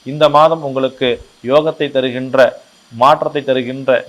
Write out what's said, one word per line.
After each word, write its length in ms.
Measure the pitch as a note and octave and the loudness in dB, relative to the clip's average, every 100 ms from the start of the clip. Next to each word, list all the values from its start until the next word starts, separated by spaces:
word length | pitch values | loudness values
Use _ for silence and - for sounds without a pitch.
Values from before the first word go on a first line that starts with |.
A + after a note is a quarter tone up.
இந்த 260 | - D3 D3+ | -12 0 2
மாதம் 360 | D3 D#3+ E3 | 4 2 2
உங்களுக்கு 560 | C#3+ C3+ C3 C3 C3 A#2 - _ A#2 | -4 -4 -4 -2 -4 -4 -8 _ 0
யோகத்தை 440 | C#3 D#3 D#3 D3 | 2 2 -4 -4
தருகின்ற, 680 | C#3 B2+ B2 C3 C3 A#2+ - _ _ _ A2+ | -2 -4 -4 -6 2 2 0 _ _ _ 0
மாற்றத்தை 420 | C3 D#3 D3+ D3 | 2 2 -2 -6
தருகின்ற 600 | C3+ C3 A#2+ C3 C3+ B2 | -2 -2 -2 -6 0 0